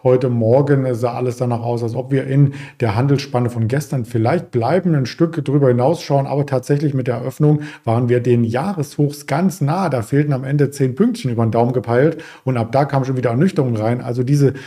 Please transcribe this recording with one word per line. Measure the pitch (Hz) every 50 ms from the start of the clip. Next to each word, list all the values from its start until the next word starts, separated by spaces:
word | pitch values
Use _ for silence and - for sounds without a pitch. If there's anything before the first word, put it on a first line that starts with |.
heute | - 131 127 127 131 127
Morgen, | 120 117 113 110 120 139 143 139 147 135 131
äh, | 127 123
sah | 110 120 120 120
alles | 123 127 127 117
danach | - 127 120 120 113
aus, | 117 120 120 117 120
als | 113 117
ob | 127 127 127
wir | 139 135 127
in | 131 135 139 143 139 139 - - - - -
der | 123 113 95
Handelsspanne | 110 131 139 143 139 - - - 120 123 117
von | 113 117 113 107
gestern | 120 147 151 - 156 131 117
vielleicht | - - 117 113 117 156 180 - -
bleiben. | - 123 113 123 160 185 185 180 160
Ein | 147 131 123
Stück | - - 165 165 156 156 139
drüber | - 139 147 143 131
hinausschauen, | 123 123 120 143 170 165 - - 143 139 135
aber | 127 131 143 139
tatsächlich | 139 135 127 123 - 143 143 156 147 131
mit | 131 123 127
der | 117
Eröffnung | 120 127 131 127 - 151 147 151 147 147 151 - - _
waren | 113 113 120 127 120
wir | 123 123
den | 117 127 120 120 120
Jahreshochs | 110 113 123 151 196 202 175 139 - - - 147 143 143 - - -
ganz | 135 151 185 190 - -
nah. | 139 139 151 190 196 165
Da | 131 123
fehlten | 107 - - 139 151 147
am | 143 123 135
Ende | 135 143 147 143 127
zehn | 143 - 139 127 123
Pünktchen | - 202 247 233 - - 127
über | 117 110 117
den | 113
Daumen | 101 117 120 120 127
gepeilt | 127 117 - 117 123 139 165 160 - - - - - _
und | 131 131
ab | 120 113 113
da | 117 135 147
kam | 143 - 135 127
schon | 127 131 127
wieder | 123 123
Ernüchterung | 120 123 165 190 - 160 143 127 117
rein. | 107 107 113 120 127
Also | - 123 120 123 127
diese | 123 143 147 143 131 - - -